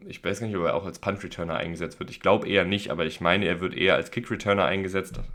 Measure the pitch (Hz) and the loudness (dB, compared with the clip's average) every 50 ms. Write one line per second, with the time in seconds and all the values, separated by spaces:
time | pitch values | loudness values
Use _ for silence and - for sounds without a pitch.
0 | - 185 - - - 85 98 101 117 110 101 90 85 82 - - 98 90 - - | -14 -14 -12 -6 -4 -4 -4 -4 -4 -4 -2 0 0 2 2 0 -2 -4 -10 -6
1 | - 98 101 - 95 85 - - 85 85 80 - 82 85 85 82 85 80 - - | -4 -4 -4 -4 -6 -10 -8 -8 -6 -4 -2 -4 -4 -4 -4 -6 -6 -8 -8 -10
2 | - - - - - 95 104 107 104 92 98 95 90 90 101 101 - - 76 85 | -12 -12 -8 0 4 4 4 4 4 2 2 4 4 4 0 -2 -2 -2 -2 -2
3 | 82 78 - - 87 85 90 104 98 85 87 85 92 - - - 87 92 78 73 | -2 -2 -2 0 4 4 4 4 4 2 0 0 -2 -4 0 2 4 4 4 4
4 | - - - - - - 110 - - 104 101 98 90 - 95 98 95 90 95 95 | 2 -2 -6 -6 -4 -4 -6 -2 2 2 4 4 4 2 2 0 -2 -2 -2 -2
5 | - - - - - - | -4 -4 -6 -8 -6 -6